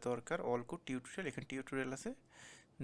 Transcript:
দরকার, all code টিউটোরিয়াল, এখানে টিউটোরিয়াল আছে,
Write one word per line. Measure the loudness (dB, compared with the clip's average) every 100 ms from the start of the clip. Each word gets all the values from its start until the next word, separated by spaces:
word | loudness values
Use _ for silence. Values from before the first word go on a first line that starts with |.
| 4
দরকার, | 2 2 2 4
all | 4 4
code | -4 -2
টিউটোরিয়াল, | -2 -2 -2 -2
এখানে | -2 -4
টিউটোরিয়াল | -4 0 0 0 0
আছে, | -2 -6 -10 -18 -16 -16 -16 -4